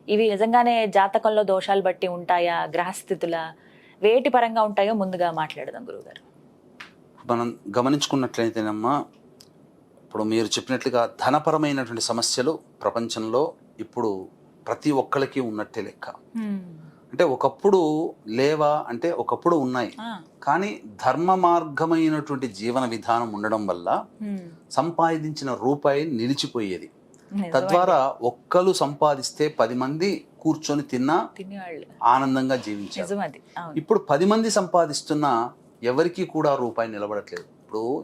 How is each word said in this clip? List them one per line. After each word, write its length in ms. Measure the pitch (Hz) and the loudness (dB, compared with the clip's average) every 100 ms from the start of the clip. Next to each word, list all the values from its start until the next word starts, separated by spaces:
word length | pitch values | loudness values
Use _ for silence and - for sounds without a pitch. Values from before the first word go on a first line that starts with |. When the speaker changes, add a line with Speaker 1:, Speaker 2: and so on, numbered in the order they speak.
| - | -2
Speaker 1:
ఇవి 200 | 208 220 | 2 2
నిజంగానే 580 | 196 220 240 240 233 220 | 2 4 4 4 4 2
జాతకంలో 560 | 190 196 - 220 214 | 4 4 2 2 2
దోషాలు 380 | 196 190 185 196 | 2 0 2 2
బట్టి 260 | 185 180 185 | 2 0 -4
ఉంటాయా, 560 | 175 175 180 175 170 | -4 0 2 2 0
గ్రహస్థితుల 920 | 165 165 175 190 - 175 170 165 160 160 - - - _ | -2 -2 -4 -6 -6 -4 -2 -4 -6 -12 -20 -20 -20 _
వేటి 280 | 208 240 262 | 4 4 4
పరంగా 340 | 247 233 226 | 4 4 2
ఉంటాయో 300 | 214 202 202 | 2 2 0
ముందుగా 380 | 220 190 185 175 | 0 -2 -2 -2
మాట్లాడదాం 560 | 160 156 147 135 - - | -2 -6 -8 -12 -12 -14
గురువుగారు. 340 | 101 - - - _ - _ _ - - - _ - - | -14 -16 -20 -20 _ -20 _ _ -20 -20 -20 _ -14 -4
Speaker 2:
మనం 280 | 117 117 117 - 123 | -2 -2 -8 -4 0
గమనించుకున్నట్లయితేనమ్మా, 1300 | 123 147 - 135 127 - 117 113 107 107 113 147 - _ - - - _ - _ _ _ | 2 0 0 -2 -2 -2 -2 -2 -4 -2 -2 -2 -4 _ -20 -20 -20 _ -20 _ _ _
ఇప్పుడు 260 | - 107 107 | -10 -6 -2
మీరు 160 | 113 107 | 0 0
చెప్పినట్లుగా 680 | - - 127 135 120 117 - 127 | -2 -2 -4 0 0 0 -2 0
ధనపరమైనటువంటి 760 | 147 156 156 151 139 117 113 | 2 2 0 0 -2 -4 -6
సమస్యలు 580 | - 117 113 - 127 160 - _ | -4 -2 -2 0 -2 -2 -8 _
ప్రపంచంలో 720 | - 117 117 117 110 120 160 - - - | -4 -2 -4 -6 -2 0 0 -4 -18 -16
ఇప్పుడు 480 | 107 - 113 95 92 - - _ - | -12 -6 -4 -4 -10 -20 -20 _ -8
ప్రతి 240 | 117 151 | -4 0
ఒక్కరికి 480 | 135 - 139 135 135 | 0 0 -2 -2 -2
ఉన్నట్టే 420 | 120 107 107 113 | -4 -6 -8 -8
లెక్క. 280 | 101 - - | -10 -12 -16
Speaker 1:
Hmm. 500 | - - 226 214 196 180 160 160 - - | -16 -14 -8 -6 -8 -10 -18 -20 -20 -6
Speaker 2:
అంటే 120 | - | 0
ఒకప్పుడు 880 | 175 127 139 - 202 190 156 151 165 - 107 | 2 2 0 2 4 4 4 0 -4 -8 -4
లేవా 580 | 113 143 156 147 151 - | 2 2 4 2 2 -2
అంటే 240 | 117 170 | -4 -2
ఒకప్పుడు 440 | 143 120 120 175 170 | -2 -2 0 4 4
ఉన్నాయి, 380 | 127 127 113 - | 2 -2 -4 -6
Speaker 1:
ఆ. 160 | 226 202 - - | -12 -14 -16 -6
Speaker 2:
కానీ 380 | - 156 202 202 110 104 127 | 0 0 0 -6 -14 -2 0
ధర్మ 300 | 135 180 185 | 2 2 4
మార్గమైనటువంటి 1120 | 175 170 160 139 165 165 160 151 147 139 127 | 4 4 2 -2 2 4 2 0 -2 -4 -6
జీవన 380 | 98 113 123 127 | -6 -2 0 -2
విధానం 480 | 113 107 117 117 | -2 0 0 0
ఉండడం 340 | 104 107 110 101 | -4 -2 0 0
వల్ల 380 | 87 87 160 214 - | -2 -2 -2 -4 -12
Speaker 1:
Hmm. 140 | 208 196 170 165 - | -10 -10 -12 -20 -6
Speaker 2:
సంపాదించిన 840 | - 160 170 165 160 156 147 139 | -2 0 2 0 0 -4 -6 -6
రూపాయి 580 | 110 120 147 143 139 165 | -2 0 2 2 0 0
నిలిచిపోయేది. 800 | 120 120 139 143 123 101 87 - - _ - - | -2 -2 -2 -4 -4 -4 -6 -10 -20 _ -20 -10
Speaker 1:
నిజమండి. 180 | 202 180 | -6 0
Speaker 2:
తద్వారా 640 | 135 185 175 185 156 135 - | 0 2 4 4 4 2 0
ఒక్కరు 520 | 117 - _ 175 185 | -4 -4 _ 2 4
సంపాదిస్తే 720 | 180 143 147 151 139 123 - 151 | 2 0 2 0 2 -4 -2 -2
పది 260 | 151 117 | 2 0
మంది 540 | 123 131 156 196 165 - _ | 0 -2 -2 -2 -2 -8 _
కూర్చొని 420 | 160 151 - 147 | -2 0 -2 -4
తిన్నా 480 | 143 123 131 175 - - | -2 -2 2 0 0 -8
Speaker 1:
తినేవాళ్ళు. 480 | 190 196 180 156 - - | -14 -14 -12 -14 -16 0
Speaker 2:
ఆనందంగా 520 | 117 131 135 131 131 131 | 4 4 4 0 0 -2
జీవించారు. 460 | 107 104 101 - | -2 -8 -8 -8
Speaker 1:
నిజం 180 | 90 202 | -6 -4
అది. 220 | 175 - - - | -6 -10 -16 -14
అవును. 200 | 170 156 | -8 -8
Speaker 2:
ఇప్పుడు 220 | 151 202 | 0 0
పది 260 | - 143 190 | 2 2 4
మంది 260 | 220 226 | 4 2
సంపాదిస్తున్నా 1000 | 208 185 180 165 139 - 151 143 117 123 - - _ | 0 2 2 2 0 -4 0 2 2 -2 -6 -20 _
ఎవరికి 420 | 117 131 170 175 175 | 0 2 2 0 -4
కూడా 300 | 160 147 135 | 0 2 2
రూపాయి 340 | 123 113 113 | 0 -2 -4
నిలబడట్లేదు. 540 | 104 104 104 98 87 | -4 -6 -6 -8 -12
ఇప్పుడు 600 | - - - 107 117 156 | -14 -20 -10 -6 -4 -4